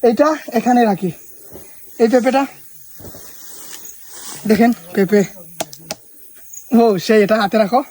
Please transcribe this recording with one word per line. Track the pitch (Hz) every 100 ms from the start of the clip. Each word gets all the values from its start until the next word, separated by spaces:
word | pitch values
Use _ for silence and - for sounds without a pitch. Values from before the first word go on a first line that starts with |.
| 240
এটা | 220 294 311 - 233
এখানে | 240 247 226
রাখি, | 190 185 - - - - - - - - -
এই | 233
পেঁপেটা | 247 233 262 277 - - - - - - - - - - - - - - - - - - - -
দেখেন, | 214 226 233 -
পেঁপে। | - 190 208 190 - - - - - 160 - _ - - - - - - 233
ও | 233 190 -
সেই, | 220
এটা | 202 220
হাতে | 202 220
রাখো | 208 240 285